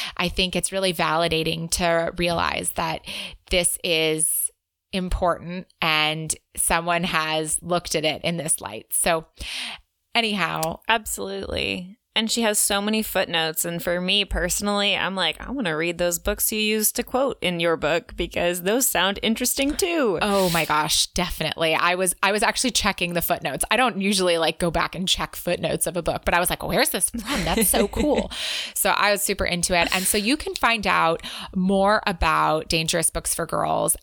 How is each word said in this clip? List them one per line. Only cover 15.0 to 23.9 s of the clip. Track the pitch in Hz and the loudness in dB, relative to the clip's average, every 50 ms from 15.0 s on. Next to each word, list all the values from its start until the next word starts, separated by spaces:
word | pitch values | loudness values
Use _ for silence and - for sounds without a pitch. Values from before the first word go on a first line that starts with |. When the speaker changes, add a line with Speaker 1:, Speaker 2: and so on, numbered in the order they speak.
| - 180 190 | -2 -2 -2
Speaker 2:
like, | 185 175 156 - - | 0 -2 -2 -2 -4
"I | - - | -8 -8
wanna | 254 285 220 165 156 | -6 -4 -2 -2 0
read | 156 165 175 170 | 0 -2 -2 -2
those | 170 175 175 170 - | 0 -2 -2 -2 -2
books | - 202 208 - - - | -2 -4 -2 -2 -2 -2
you | 220 214 | 0 0
used | 214 214 214 220 214 - - | 0 0 2 2 0 0 -2
to | 247 240 | -2 -4
quote | - - 247 285 254 - - | -2 -2 0 0 0 -2 -2
in | - 180 175 170 | -2 -2 0 0
your | 165 170 165 | 2 2 2
book | - - 143 165 165 - - - | 2 2 0 0 0 -2 -6 -6
because | - 175 - - 165 175 175 180 180 175 | -6 -6 -4 -2 0 0 0 0 0 0
those | 190 220 269 247 | 0 2 2 2
sound | - - 262 277 294 294 - - | 2 2 2 2 2 0 0 0
interesting | 220 226 - 247 - - 277 277 285 302 | 0 0 0 0 -2 0 0 0 0 0
too." | - 392 339 339 320 262 214 170 - | 0 0 0 2 2 2 2 2 0
Speaker 1:
Oh | - 208 202 196 190 180 | 0 2 4 4 4 4
my | 165 165 156 | 2 2 2
gosh, | - 151 151 151 160 - - - | 2 2 0 2 2 0 0 0
definitely. | - _ 185 175 170 - - 160 147 - - 165 160 - | 0 _ -2 -2 -2 -2 -4 -4 -4 -2 0 0 2 2
I | - 165 175 180 | 2 2 2 2
was, | 180 190 180 - - | 2 0 0 0 2
I | 202 190 208 | 2 2 2
was | 208 220 | 2 2
actually | 214 208 - - 247 | 2 2 0 0 0
checking | - - 185 202 180 - 180 175 175 | 0 2 0 0 0 0 -2 -2 0
the | 170 | -2
footnotes. | - - 170 - 160 151 131 - - - | 0 0 -2 -2 -2 -4 -4 -4 0 0
I | 220 | 2
don't | 226 262 233 | 2 4 2